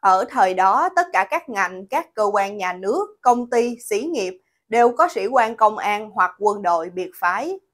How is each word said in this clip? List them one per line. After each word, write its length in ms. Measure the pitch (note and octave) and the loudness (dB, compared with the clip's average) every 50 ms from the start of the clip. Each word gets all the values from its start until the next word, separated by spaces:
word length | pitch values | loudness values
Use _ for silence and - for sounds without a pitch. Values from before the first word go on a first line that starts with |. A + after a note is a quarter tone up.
Ở 240 | - G3 F#3 F#3+ A#3 - | 4 4 4 4 2 -2
thời 260 | - C4 G3+ F#3 F#3 | 0 0 0 2 2
đó, 340 | F#3 F#3 F#3+ G3+ C4 D#4+ F#4 F#4 | 2 2 2 2 2 0 0 0
tất 100 | F4 F4+ F4 | 0 -2 2
cả 140 | - F#3 F#3+ - | 0 0 0 0
các 180 | D4 E4 E4+ - | -2 -6 -6 -6
ngành, 380 | A3+ G3 F#3+ F3+ F#3 F#3+ G3 | -4 -4 -4 -4 -4 -12 -12
các 280 | F#3+ - G3+ A3+ _ _ | -6 -6 -6 -6 _ _
cơ 100 | - G#3+ G#3 | -2 0 0
quan 240 | G#3 G#3 G3 G3 G3+ | 2 0 -2 -2 -4
nhà 160 | G#3 F#3 F3+ | -6 -6 -6
nước, 340 | F3+ F#3 F#3 G3 A#3+ F4 G#4 G#4 - _ | -6 -6 -4 -4 -2 -2 -4 -6 -10 _
công 280 | - B3+ A#3+ A#3+ B3 A#3+ | 2 2 2 2 0 -2
ty, 260 | B3 A#3 A#3 A#3+ A#3+ A3+ - - | 0 0 0 0 -4 -8 -8 -4
xí 140 | F3 G3+ | -4 -4
nghiệp 380 | B3 E4 E4+ B3+ F#3+ F3+ F#3 _ _ _ _ _ _ _ | -4 -4 -4 -4 -4 -6 -8 _ _ _ _ _ _ _
đều 200 | A3 A#3 A#3+ A#3+ | 2 4 4 4
có 200 | A#3+ - E4 F4 | 4 2 0 0
sĩ 180 | - A3+ F#3+ | 0 -4 -4
quan 300 | G#3+ C4 B3+ A3+ A3 A#3 | 0 2 2 2 2 2
công 220 | A3+ A3 G#3+ G#3+ - | 2 2 2 2 0
an 320 | - G3+ G#3 G#3 A3 G#3+ F#3+ | -4 -4 -4 -4 -6 -8 0
hoặc 160 | G3+ F#3 F3+ - _ | 0 0 0 0 _
quân 240 | G3+ G#3 G#3 G#3 | 0 0 0 0
đội 280 | G3+ F3 F3 E3 E3 F3+ | 0 0 0 0 -2 -4
biệt 200 | F3 F3+ F#3 F3+ - | -8 -8 -8 -8 -8
phái. 440 | - - F3 F3+ G#3 C4 E4 F#4+ F#4+ _ _ | -4 -2 -2 -2 -2 -4 -6 -8 -10 _ _